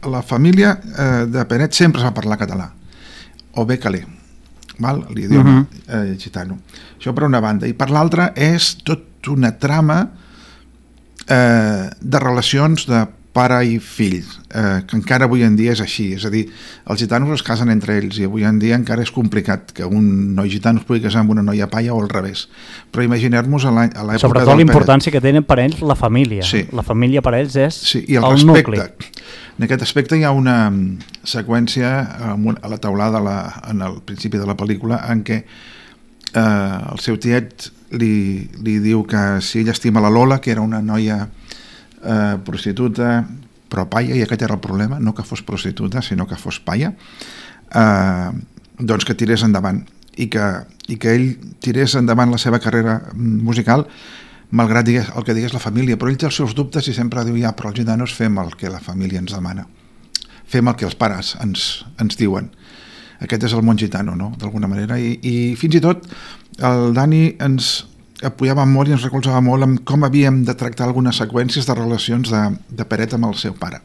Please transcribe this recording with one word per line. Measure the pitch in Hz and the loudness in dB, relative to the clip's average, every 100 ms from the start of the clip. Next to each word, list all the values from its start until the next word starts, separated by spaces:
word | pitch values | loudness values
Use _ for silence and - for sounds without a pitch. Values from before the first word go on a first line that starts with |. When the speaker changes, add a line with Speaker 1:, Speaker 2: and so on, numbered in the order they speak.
| - | -6
Speaker 1:
La | 127 | -6
família, | - 120 156 185 202 196 - - | -2 2 4 6 4 2 -6 -4
eh, | 139 127 117 | 0 0 0
de | 123 123 | -2 -2
Peret | 120 151 | 0 0
sempre | - 175 135 | 4 4 4
es | 123 | 0
va | |
parlar | 110 104 107 | -2 -4 -2
català, | 104 95 90 - - - - - - - - - | -4 -6 -8 -14 -20 -20 -20 -20 -20 -20 -12 -4
o | 113 | -2
bé | 127 | -2
calé, | 113 95 - - - - - - - - | -2 -4 -8 -20 -20 -20 -20 -20 -20 -6
val? | 120 139 - | -4 -4 -6
L'idioma, | 113 101 143 135 131 | -8 2 6 8 6
Speaker 2:
Mhm. | 139 - - | 4 -4 -8
Speaker 1:
eh, | 117 101 95 | -4 -4 -6
gitano. | - - 92 95 - - - - | -8 -10 -8 -10 -14 -20 -20 -12
Això | - | -6
per | 123 | -2
una | 147 127 | 2 2
banda. | 110 104 120 | 2 -2 -2
I | |
per | 117 131 | -6 -2
l'altra | 147 160 165 175 - | 0 2 2 -2 0
és | 147 170 - - | 0 2 0 -4
tot | - 160 - - - | -6 -6 -6 -14 -6
una | 139 123 110 | 0 0 0
trama, | 139 151 156 160 233 - - - - - _ _ _ - _ - - | -2 2 2 2 -2 -6 -20 -20 -20 -20 _ _ _ -20 _ -20 0
eh, | 131 123 117 107 104 95 - | 4 6 4 2 0 -6 -10
de | 127 139 | -2 0
relacions | 131 123 120 139 151 160 - | 2 0 0 2 2 2 2
de | 120 110 - - | 0 0 -6 -6
pare | - 123 123 123 | 0 2 4 2
i | 113 | 0
fill, | - - 107 90 82 - - | -4 -2 0 0 -6 -18 -10
eh, | - 107 95 92 | -2 0 0 -2
que | 113 | -4
encara | 101 127 | 0 2
avui | 127 123 | 4 4
en | 117 107 | 4 4
dia | 113 | 2
és | 113 | 0
així. | 98 - 101 | -2 -4 -4
És | 95 107 | -4 -2
a | |
dir, | 107 110 - - - - | -2 -4 -8 -20 -20 -8
els | 107 | -4
gitanos | 113 117 143 | 0 0 0
es | 135 | -2
casen | - 113 120 | -2 0 2
entre | 110 95 104 | 2 2 -2
ells | 101 101 | -2 -4
i | 98 | -4
avui | 107 | 0
en | 104 107 | 2 2
dia | 107 120 | 2 0
encara | 117 113 | 0 -2
és | 120 | -2
complicat | - 113 104 95 95 - | 0 0 0 -2 -4 -6
que | - 90 | -10 -2
un | 104 107 98 98 98 | 2 4 4 0 0
noi | 98 | -2
gitano | 101 110 117 | -2 2 0
es | - | 2
pugui | 120 | -2
casar | 110 107 | 0 2
amb | 107 | 2
una | 110 | 2
noia | 101 104 101 | 2 0 -2
paia | 110 117 | -2 -2
o | 117 | -2
al | 104 | -2
revés. | 101 98 98 - - - - - | -4 -4 -8 -14 -18 -20 -20 -10
Però | 113 120 | -2 0
imaginem-nos | 120 120 120 123 143 135 | 0 2 0 2 0 2
a | |
la, | 117 | 2
a | 117 - | 2 -2
l'època | 107 113 | -4 2
Speaker 2:
Sobretot | 131 127 127 | 4 4 6
Speaker 1:
del | 143 160 | 8 8
Speaker 2:
la | |
importància | 147 - 135 156 | 6 6 4 4
que | 143 | 2
tenen | 131 143 147 | 4 4 4
per | 131 | 4
ells | 127 156 | 4 0
la | 151 135 | 0 2
família. | 120 117 135 104 | 2 2 2 0
Speaker 1:
Sí. | 90 113 90 | 0 -2 -2
Speaker 2:
La | 123 | -6
família | 104 113 123 139 | -2 0 2 2
per | 127 120 | 2 0
ells | 143 131 | 0 0
és | 139 | 0
Speaker 1:
Sí, | 165 - 123 - | 0 -2 -2 2
i | 135 | 2
el | 120 | 6
Speaker 2:
el | 135 | 8
Speaker 1:
respecte. | 151 160 113 | 8 8 6
Speaker 2:
nucli. | 107 92 - - - - - - - | -2 -4 -10 -20 -18 -20 -20 -20 -4
Speaker 1:
En | |
aquest | 117 127 | -2 0
aspecte | - - 127 160 | 0 -2 0 2
hi | 156 | 2
ha | |
una, | 139 131 123 107 | 4 4 4 2
mm, | 98 95 95 - - | 2 -2 -4 -12 -16
seqüència, | - - 208 226 120 - 123 135 | -8 -6 -2 0 0 0 0 -2
eh, | 120 - 117 | -4 -6 -6
amb | 104 107 | -2 -2
un, | - | -2
a | - | -6
la | 107 | -8
teulada, | 107 98 107 110 | -4 0 0 0
a | |
la, | 101 98 90 - - | -2 -4 -6 -12 -8
en | 107 | -6
el | 95 - | -6 -8
principi | - 101 110 104 | -14 -10 -6 -4
de | 98 | -4
la | 101 | -4
pel·lícula, | 104 101 113 117 - | -4 -4 -2 -4 -2
en | 117 | -4
què, | 107 113 - - - - - - - _ - | -2 -6 -6 -20 -20 -20 -20 -20 -20 _ -6
eh, | 113 110 104 98 95 110 | 0 2 2 -2 -6 -8
el | 95 | -8
seu | - 107 | -4 -4
tiet | 123 120 117 - - - - | 0 0 -2 -14 -20 -20 -12
li, | 123 113 107 98 98 - - | -2 0 2 0 -4 -6 -8
li | 110 107 | -2 0
diu | 107 110 101 | 2 2 0
que | 107 101 98 | 0 0 -2
si | - 113 | -2 -2
ell | 113 | -2
estima | 113 - 110 | 0 0 2
la | 104 | 4
Lola, | 110 127 135 | 6 4 2
que | 131 | 0
era | 110 | -2
una | 110 110 | -2 -2
noia, | 107 107 107 107 104 - - - - - - - | -2 -2 0 -2 -6 -12 -20 -20 -20 -20 -20 -16
eh, | - 110 104 98 | -4 0 0 -2
prostituta, | 98 87 - 98 123 110 120 120 110 - - _ _ | -6 -6 -4 -2 -2 0 0 0 -2 -8 -18 _ _
però | - 92 | -6 -2
paia, | 110 123 127 | -2 0 0
i | |
aquest | 110 113 | 0 -2
era | 117 104 | -2 -4
el | |
problema, | 98 95 104 139 | -4 -2 -2 0
no | 110 | -2
que | 104 | -2
fos | 110 110 | -8 -10
prostituta, | - 101 101 92 101 113 | -8 -8 -6 -6 -4 -4
sinó | - 92 92 | -4 -4 -4
que | 87 | -8
fos | - 87 | -10 -10
paia, | - 92 156 - - - - - - - - | -6 -4 -4 -6 -16 -20 -20 -20 -20 -20 -6
eh, | - 110 101 95 90 90 - - - _ - | 2 4 4 2 0 -4 -8 -12 -20 _ -8
doncs | 123 110 - | -2 -2 -2
que | |
tirés | 110 113 110 | -2 0 2
endavant, | 110 98 95 92 - _ - - | 2 2 0 -4 -6 _ -20 -8
i | 113 | -4
que, | 113 104 90 - - - | -2 -2 -4 -10 -20 -12
i | 117 | -4
que | 113 117 | 2 2
ell | 131 127 - - | 2 -2 -12 -8
tirés | - 123 135 139 | -4 0 0 2
endavant | 120 117 120 | 2 4 2
la | 120 | 2
seva | 127 117 | 0 0
carrera | 113 117 113 110 - | 0 0 0 -2 -6
musical, | - 117 110 113 120 107 123 143 - - - - - - | -6 -2 0 0 0 2 2 0 -12 -20 -20 -20 -20 -4
malgrat | 117 117 113 117 | 0 2 2 2
digués, | 120 117 - | 0 0 -6
el | |
que | 117 | -4
digués | 113 120 | -2 -2
la | 123 | -6
família, | - 107 127 110 | -4 -2 0 0
però | 123 | 0
ell | 135 | -2
té | 156 | -2
els | - | -2
seus | 135 113 | -4 -2
dubtes | 135 156 139 | -4 -4 -4
i | |
sempre | 123 120 120 | -4 -4 -4
diu, | 117 117 | -4 -2
«Ja, | 117 110 | -2 -4
però | 107 | -8
els | 104 | -6
gitanos | 117 113 123 | -2 -2 -4
fem | - 113 101 | -4 -2 -2
el | 87 - | -4 -8
que | 92 | -10
la | 92 | -10
família | - 92 95 92 | -10 -6 -4 -4
ens | 90 | -6
demana, | 95 90 92 - - - - - - - - - | -8 -8 -8 -14 -20 -20 -20 -16 -14 -14 -20 -6
fem | 127 123 | 0 0
el | 120 | 0
que | 98 | -6
els | - | -2
pares | 110 95 95 - | -2 -2 -8 -8
ens, | 104 90 - - - - | -6 -4 -6 -8 -14 -4
ens | 107 - | -4 0
diuen.» | 107 95 - - - - - - - - | -2 -2 -6 -16 -20 -20 -20 -20 -20 -16
Aquest | - 113 | -6 -4
és | 113 | -2
el | 117 | 0
món | 113 107 | 2 2
gitano, | 107 95 101 90 | 0 -4 -6 -6
no? | 101 117 | -8 -8
D'alguna | 104 107 101 | -8 -4 -4
manera, | 98 104 123 | -4 -4 -4
i, | 120 120 | -4 -4
i | 127 120 120 120 | -4 -2 -2 -2
fins | 165 160 | 2 2
i | |
tot | 156 175 - - - - - - | 2 0 -6 -20 -20 -20 -20 -4
el | 127 123 120 120 | 0 2 2 2
Dani | 143 156 160 - | 4 4 2 0
ens | 139 135 117 - - - - - 135 | -2 0 -2 -6 -10 -20 -20 -10 -8
apoyava | - 131 135 135 | -2 0 2 4
molt | 135 139 | 4 4
i | 143 | 2
ens | 123 | 0
recolzava | 131 131 127 | -2 0 2
molt | 127 131 | 4 4
amb | 135 127 - | 2 0 0
com | 143 | 0
havíem | 143 139 139 131 | 2 4 4 4
de | 120 123 | 0 -2
tractar | 120 113 123 | -6 -4 -2
algunes | 127 127 117 | 0 0 0
seqüències | 110 120 123 147 127 | -2 -2 -2 -2 -2
de | 117 | -2
relacions | 117 117 - 120 117 | 0 -2 -2 -2 0
de, | 113 104 95 - | 0 0 -2 -10
de | 113 110 | -10 -6
Peret | 107 113 | -4 -2
amb | 120 113 | -2 -2
el | 98 | -2
seu | 107 | -8
pare. | 92 87 87 | -8 -10 -10